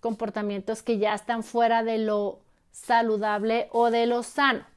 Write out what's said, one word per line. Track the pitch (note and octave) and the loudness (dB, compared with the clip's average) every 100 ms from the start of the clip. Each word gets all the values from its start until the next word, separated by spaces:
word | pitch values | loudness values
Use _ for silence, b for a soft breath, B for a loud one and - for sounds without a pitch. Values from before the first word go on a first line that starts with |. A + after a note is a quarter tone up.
comportamientos | A#3 G#3+ A3 G#3 G#3 G3+ G3 A3 | -6 -6 -6 -4 -4 -6 -6 -6
que | - A3 | -2 0
ya | G#3 | 0
están | G#3+ - A#3 | -2 -4 -6
fuera | A3 A#3 A#3 A3+ | -2 2 2 2
de | A3+ A3 | 0 -2
lo | G#3+ G#3 G3+ - _ _ _ | 0 0 -2 -6 _ _ _
saludable | - - A#3 A#3 G#3+ G#3+ G#3 A3 A3+ - | -20 0 2 4 0 0 -2 0 -2 0
o | A#3 A#3 | 2 2
de | A#3 A#3 | 4 2
lo | A#3+ | 0
sano. | A#3 - C#4 A#3+ - | -4 0 2 2 -6